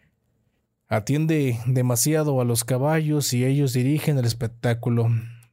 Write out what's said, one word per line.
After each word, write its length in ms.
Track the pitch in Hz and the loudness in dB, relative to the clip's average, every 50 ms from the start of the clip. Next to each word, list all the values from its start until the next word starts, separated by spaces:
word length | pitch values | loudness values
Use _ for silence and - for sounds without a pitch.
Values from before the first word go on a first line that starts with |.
| _ _ _ _ _ _ _ _ _ _ _ _ _ _ _ _ _ - | _ _ _ _ _ _ _ _ _ _ _ _ _ _ _ _ _ -4
Atiende 720 | 110 110 104 - 139 151 160 160 160 156 139 131 120 117 117 127 | -4 -2 -2 0 0 0 0 2 2 2 0 0 -2 -2 -2 -2
demasiado 760 | 127 127 123 123 123 113 - 147 156 156 151 151 139 127 | 0 0 0 0 0 0 0 0 0 0 0 0 0 0
a 20 | 123 | 0
los 200 | 120 117 113 - | 0 0 -2 -2
caballos 680 | - 131 123 135 151 156 160 156 151 151 147 135 - | -2 -2 0 0 0 0 0 0 0 0 0 0 0
y 140 | 127 120 123 | 0 0 0
ellos 260 | 131 135 143 143 135 | 2 2 2 2 2
dirigen 460 | 123 127 123 135 151 151 - 160 147 135 | 2 0 0 2 0 0 0 0 0 0
el 80 | 120 | 0
espectáculo. 840 | 117 117 120 117 110 - - - 120 117 117 - 123 120 117 117 117 117 113 - - - - - - | 0 -2 -2 -6 -8 -6 -4 -2 -2 0 0 0 0 0 2 2 2 0 0 -2 -6 -14 -20 -20 -20